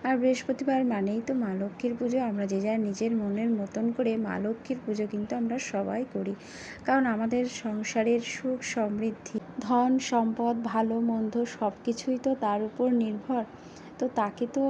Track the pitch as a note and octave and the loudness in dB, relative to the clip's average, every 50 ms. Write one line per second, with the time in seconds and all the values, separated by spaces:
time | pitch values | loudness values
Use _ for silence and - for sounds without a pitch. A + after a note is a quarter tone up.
0 | - B3+ C4 B3 A#3+ C4 B3+ B3 - - C4 C4+ C#4 C#4 C4+ C4 C4 B3 A#3 G3+ | 2 2 2 4 4 4 4 4 2 -4 -2 0 2 2 2 4 2 2 2 2
1 | G3 G3 G#3 A3+ A#3 A#3 C4+ B3+ A#3 G3+ F#3+ F#3+ G3 G3+ - - - B3 A#3+ A#3 | 0 0 0 -2 -2 -2 0 0 0 0 0 -2 -2 -4 -4 -4 -2 -2 -2 0
2 | A#3+ A#3+ A#3+ C4 B3+ A#3 G3+ G3+ G3+ F#3+ G3 G3 G3 G#3+ A3 A3+ A3 G#3 G3 G3 | 0 0 2 2 0 0 0 0 -2 0 0 0 0 2 2 2 0 0 0 0
3 | A3 A3+ A#3 A3+ G#3 G3+ G3+ G#3 A3+ A#3 A#3 G#3 G3+ F#3+ - G#3+ A3 A#3 A#3 A#3+ | 0 0 2 0 0 0 0 0 2 2 0 0 -2 -4 -2 0 0 0 0 2
4 | B3+ A#3 A3 A3 A3 G3 F#3 F#3 G3 G#3 A3+ A#3 - - C4 B3+ - A#3 G#3+ G#3 | 0 0 2 0 0 -2 -2 -2 0 -2 -2 -4 -4 -6 -6 -6 -2 -4 -2 -2
5 | G#3+ G#3 G#3+ G#3 G#3 G#3 B3 B3 A#3 A3+ A#3 C4 - - - G3 G3 F#3+ G3 A3 | -2 -2 -2 -4 -4 -2 -2 -2 0 -2 -2 -2 -4 -4 -4 -2 -2 -2 -2 -4
6 | C4 C4 - G3 F#3+ F#3+ G3+ - - - - - - - - - - - B3+ C4+ | -4 -4 -4 -4 -4 -4 -6 -6 -10 -18 -16 -16 -14 -14 -16 -8 0 4 4 4
7 | C4 B3 A3+ G#3+ A3+ A3+ A#3+ B3 B3 B3 - - - A3+ G#3+ G#3+ A3 - - A3+ | 4 4 2 2 0 2 2 2 0 0 -4 -6 -6 -4 -4 -2 -4 -2 2 2
8 | A3 A#3 A#3 A#3+ A#3 - - - - C4 B3+ B3+ - - - B3 A3 G#3 G#3 G#3 | 4 4 4 2 2 -2 -8 -4 -2 -2 -2 -2 -4 -4 -2 0 0 0 0 0
9 | A3 A3+ G#3+ - - - - A3 - - - - A3+ G#3 B3 A#3+ B3 B3+ C4 C4 | -2 -2 -2 -4 -12 -8 -8 -8 -8 -6 -10 -8 0 2 4 4 6 6 4 2
10 | C4 - B3+ A#3+ A3+ A3+ A3 A#3 A#3 A#3 A#3+ A#3 A#3 A3+ G3 A3 A3 A3 A3+ A3+ | 2 2 2 4 4 4 2 2 2 0 2 0 -2 0 2 2 2 2 2 2
11 | A#3 A#3 A3+ A3 A3 G#3+ G#3 A#3 A#3+ A#3+ - - A3+ G#3 G#3 - - - A#3 A#3 | 2 2 2 2 0 0 0 0 -2 -2 -2 -2 -2 -2 -2 -2 -2 -2 -2 -2
12 | - - B3+ B3 B3 C#4 C4+ C4 - G#3 G#3 G#3 A3 G#3+ G#3+ - B3 B3+ B3 A#3+ | 0 -2 -2 2 2 0 2 2 2 2 2 2 0 -2 -2 0 2 4 4 4
13 | A3+ A3 G#3 G#3 G3 - C4 B3 A3 - - - - - - - - - - - | 2 2 -2 -4 -2 -2 -2 -2 -2 -4 -10 -18 -18 -18 -18 -18 -18 -18 -6 -2
14 | - B3+ - - G#3+ G3+ - - A#3+ A#3 - C#4 C4+ C4+ | -2 0 2 0 0 0 0 -4 -4 -2 0 2 2 2